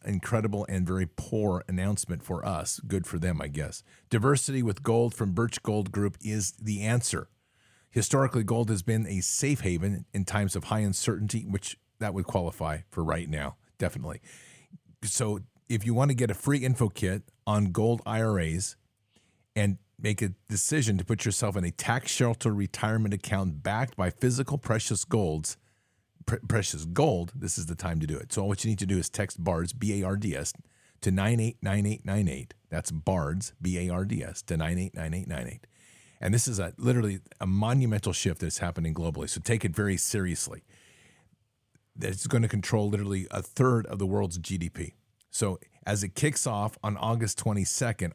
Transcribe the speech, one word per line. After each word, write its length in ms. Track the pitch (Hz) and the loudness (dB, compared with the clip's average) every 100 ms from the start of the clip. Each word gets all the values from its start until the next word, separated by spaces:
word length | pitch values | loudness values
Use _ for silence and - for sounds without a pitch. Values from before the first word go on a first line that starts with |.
incredible 600 | - 98 - 113 107 104 - | -2 -4 0 0 0 -2 -2
and 180 | 95 90 | -2 0
very 200 | 92 90 | 0 -2
poor 580 | - - 110 104 90 - | -4 -4 0 0 0 -2
announcement 580 | 92 98 104 - 87 - | -2 -2 -2 -4 -6 -6
for 200 | 87 - | -6 -4
us. 360 | 85 76 - - | -4 -4 -8 -4
Good 220 | 95 82 | -4 -2
for 100 | 87 | -2
them, 240 | 87 78 | -2 -2
I 60 | 71 | -4
guess. 360 | 71 73 - - - - | -6 -6 -8 -18 -20 0
Diversity 520 | 113 135 139 - 135 | 2 4 4 2 0
with 220 | 113 95 | 0 0
gold 320 | - 113 120 - | 2 4 2 0
from 160 | 101 | 0
Birch 320 | 90 117 - | 2 0 0
Gold 300 | - 104 98 | -2 0 0
Group 240 | 101 101 - | 0 -2 -2
is 320 | 107 107 95 - | -4 -2 -4 -4
the 200 | 107 101 | -4 -2
answer. 480 | 107 120 - - - _ _ _ _ _ _ | 2 2 2 -4 -6 _ _ _ _ _ _
Historically, 540 | 120 - 135 135 123 | 0 2 4 4 2
gold 260 | 104 117 110 | 2 2 2
has 120 | 104 | 0
been 260 | 92 110 95 | 2 2 2
a 140 | 92 | 0
safe 400 | - - 135 139 | 0 0 2 2
haven 420 | 95 87 98 98 - | 2 2 2 -2 -4
in 120 | 101 92 | -2 0
times 320 | 107 98 92 | 2 0 -2
of 80 | - | 0
high 140 | 110 | 0
uncertainty, 640 | 104 95 - 95 107 113 104 | 2 0 0 0 -2 -2 -2
which 320 | 98 - - _ - | -4 -4 -14 _ -6
that 140 | 107 | -4
would 120 | 95 90 | -2 0
qualify 540 | 95 85 - 80 78 - | 0 -2 -4 -4 -4 -6
for 120 | - | -4
right 280 | 80 80 82 | 0 0 -2
now, 260 | 78 69 - _ - | -4 -4 -8 _ -4
definitely. 420 | 90 - 76 - - - - - _ - _ - 107 | -4 -4 -10 -10 -14 -20 -20 -20 _ -20 _ -10 -4
So 340 | - 110 104 - _ - | -2 0 -2 -6 _ -4
if 160 | 117 113 | -2 2
you 80 | |
want 180 | 117 143 | 4 4
to 40 | 123 | 4
get 140 | 120 | 0
a 40 | |
free 240 | - 139 143 | 0 0 2
info 320 | 127 123 110 | 2 2 2
kit 340 | - 92 101 - _ - | 2 -2 -2 -6 _ 0
on 240 | 107 101 | 2 2
gold 300 | 90 110 120 - | 4 2 2 -2
I 160 | 110 | 0
R 180 | 110 98 | 2 2
As 360 | 80 82 - - _ _ _ _ _ _ _ 107 | 2 0 -4 -8 _ _ _ _ _ _ _ 0
and 220 | 101 92 _ - | 2 0 _ -6
make 240 | 107 104 | -2 0
a 120 | 101 95 - | -2 -4 -6
decision 480 | 104 - 151 113 95 | -2 0 2 2 2
to 80 | 90 | 2
put 180 | 110 | 0
yourself 320 | 110 - 107 95 | 0 0 0 0
in 80 | |
a 80 | 87 | -2
tax 400 | - - 120 - | -2 0 0 0
shelter 420 | - 120 113 113 | 2 2 4 0
retirement 600 | 101 98 - 107 110 104 | 2 -2 0 0 2 2
account 500 | 101 - 98 95 76 | 0 -2 0 0 -2
backed 320 | 98 107 135 - | -2 -2 -2 0
by 140 | 90 | -2
physical 480 | - 127 123 131 143 | 2 0 2 -2 -4
precious 480 | - 110 - 107 - | 0 0 2 -2 0
golds, 500 | 113 90 78 76 - _ _ _ _ _ _ - | 2 2 0 -4 -8 _ _ _ _ _ _ -4
pre-, 140 | 117 - | -4 0
precious 340 | 113 95 73 | 0 0 -4
gold, 480 | 80 90 151 90 87 | -2 2 4 2 -2
this 240 | 131 85 - | -6 -4 -4
is 100 | 82 | -4
the 80 | 85 | -4
time 260 | 90 80 | -2 0
to 60 | 76 | 0
do 100 | 71 | -4
it. 160 | - | -4
So 80 | - | -2
all 60 | 98 | 0
what 160 | 98 113 | 0 0
you 40 | |
need 100 | 104 | 0
to 60 | 98 | 2
do 120 | 92 | 0
is 120 | - | 0
text 320 | - 98 - | -2 -4 -2
bards, 300 | 87 85 87 | 0 0 0
B 300 | - 104 101 | -2 -2 0
A 40 | 92 | 0
R 120 | 101 | 0
D 180 | 104 67 | -2 -2
S, 160 | 78 - - _ _ _ | -4 -8 -16 _ _ _
to 120 | 95 | 2
nine 280 | 92 104 120 | 4 4 4
eight 180 | 113 - | 2 -2
nine 240 | 98 104 101 | 0 2 2
eight 180 | 110 | 0
nine 240 | - 101 92 | 0 2 2
eight. 260 | 65 - - _ | 0 -10 -16 _
That's 220 | 80 - | -6 -4
bards, 640 | 80 85 92 73 90 107 - | -2 0 2 0 -2 -6 -4
B 260 | 90 90 90 | -2 0 0
A 20 | |
R 100 | 90 | 0
D 180 | 98 113 | -2 -2
S, 200 | 64 - | -4 -10
to 140 | - 80 | -4 0
nine 200 | 80 90 | 0 0
eight 160 | 95 | -2
nine 200 | - 80 | -4 -4
eight 140 | 85 - | -4 -4
nine 200 | 73 60 | -6 -6
eight. 200 | - - _ - - - - | -12 -18 _ -20 -20 -20 -6
And 120 | 92 | 2
this 140 | 117 127 | 2 2
is 120 | 101 | 0
a, 140 | 85 - | -4 0
literally 420 | 120 123 104 95 - - | 2 4 2 -2 -8 -6
a 60 | 95 | 0
monumental 680 | 95 110 135 123 104 101 | 2 4 4 4 2 0
shift 260 | 85 95 80 | 0 0 0
that's 160 | 82 - | -2 -2
happening 360 | 87 85 82 | -4 -2 -2
globally. 360 | 78 82 73 73 | 0 -2 -2 -4
So 120 | - | -6
take 220 | 95 117 95 | 0 0 2
it 100 | 80 | 0
very 220 | 104 90 | 0 0
seriously. 640 | - 107 90 80 - - _ _ _ - - _ _ _ _ _ _ _ _ - | 0 0 -2 -2 -4 -8 _ _ _ -20 -20 _ _ _ _ _ _ _ _ -8
That's 300 | - 95 - | -6 -4 0
gonna 200 | 120 113 | 2 4
control 420 | 104 - 113 104 | 0 0 2 2
literally 380 | 101 101 95 92 | 0 0 -2 -4
a 100 | 101 | -6
third 440 | - - 127 120 101 | -8 2 4 4 0
of 120 | 98 | -2
the 80 | 95 | 0
world's 300 | 104 95 90 | 0 0 -4
G 200 | 78 92 | -4 -4
D 120 | 85 | -4
P. 260 | - 76 _ _ _ _ | -6 -10 _ _ _ _
So 300 | - 104 87 - _ - | -2 -2 -2 -10 _ -2
as 180 | 104 | -2
it 120 | 98 - | -2 0
kicks 320 | 147 143 135 | 0 0 -2
off 300 | 104 107 - | 0 -2 -2
on 160 | 107 98 | -4 -2
August 400 | 110 113 107 - | 0 0 0 -2
twenty-second, 760 | 113 101 92 - 120 104 87 | 0 0 0 0 -2 0 -4